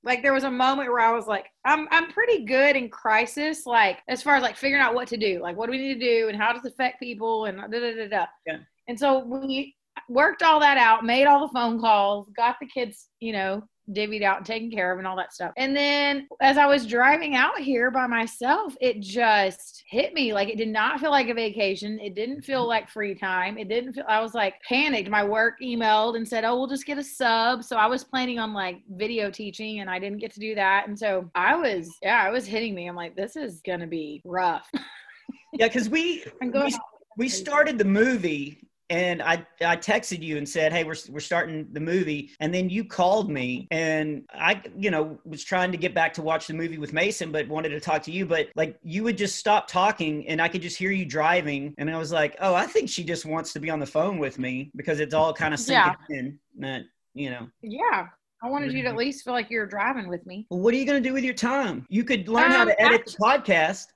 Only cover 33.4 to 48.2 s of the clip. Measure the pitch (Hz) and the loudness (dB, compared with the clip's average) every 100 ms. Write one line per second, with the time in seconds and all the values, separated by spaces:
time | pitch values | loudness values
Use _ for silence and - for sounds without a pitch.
33.4 | 269 165 - 175 165 165 151 147 180 180 | -10 -10 -6 -6 -4 -6 -8 -12 -6 0
34.4 | 185 160 - - - - - - - - | 0 0 -6 -8 -8 -20 -20 -20 -20 -20
35.4 | _ 294 226 254 214 320 339 320 - - | _ 0 0 2 0 0 0 -4 -8 -10
36.4 | 254 277 285 - - _ _ 208 254 196 | -2 0 0 -2 -10 _ _ -4 -4 -2
37.4 | 294 285 294 240 196 196 247 247 175 147 | 0 2 2 4 2 4 4 2 -2 -4
38.4 | 139 - - _ _ 170 180 170 160 170 | -6 -12 -20 _ _ 0 0 0 0 0
39.4 | 170 _ 165 170 185 220 220 175 160 151 | -2 _ 0 0 2 0 0 -8 -6 -6
40.4 | 147 170 156 170 160 160 - 147 - 170 | -4 0 2 0 -2 -6 -10 -12 -2 -2
41.4 | 165 156 151 147 160 180 165 147 143 - | -2 -6 -8 -8 -2 0 0 -4 -8 -6
42.4 | 156 180 185 196 208 - 180 214 202 143 | -2 -2 -2 -4 -6 0 2 2 0 -4
43.4 | 123 123 - 160 160 156 151 147 - - | -4 -6 -4 -2 0 0 -2 -6 -12 -4
44.4 | 170 202 - 185 202 160 156 151 - 156 | -2 -2 -6 -6 -2 0 -2 -6 -16 -14
45.4 | - 185 185 180 175 175 160 - 160 160 | -4 -2 0 -2 -2 0 0 -2 -4 -4
46.4 | - 160 165 160 147 156 196 220 160 151 | -4 -6 -6 -8 -4 -2 -2 -2 -4 -4
47.4 | 147 151 156 147 170 156 156 175 | -4 -4 -4 -6 -2 -2 -2 -6